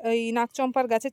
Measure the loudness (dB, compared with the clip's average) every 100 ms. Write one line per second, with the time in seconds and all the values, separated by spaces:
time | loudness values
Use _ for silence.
0 | 2 0 0 0 -2 -2 0 2 2 0
1 | -2